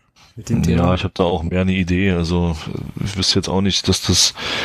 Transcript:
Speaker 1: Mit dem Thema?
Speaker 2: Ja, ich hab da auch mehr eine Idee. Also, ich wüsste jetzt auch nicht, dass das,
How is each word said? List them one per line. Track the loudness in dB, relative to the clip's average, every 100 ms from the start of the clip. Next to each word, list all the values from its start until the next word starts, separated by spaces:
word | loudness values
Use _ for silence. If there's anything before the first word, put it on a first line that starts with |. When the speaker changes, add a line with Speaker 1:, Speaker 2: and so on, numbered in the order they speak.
| _ _ -20
Speaker 1:
Mit | -12 -2
dem | 0
Thema? | 2 2
Speaker 2:
Ja, | 2
ich | 2
hab | -2
da | 0
auch | 0 0
mehr | -2 0
eine | 2
Idee. | 2 2 2 2
Also, | 2 0 0 0 -2 -6 -8 -8 -6
ich | -6 -2
wüsste | 0 0
jetzt | 0
auch | 0
nicht, | 0 0 0
dass | 0
das, | 2 2 2 -2 -6 -6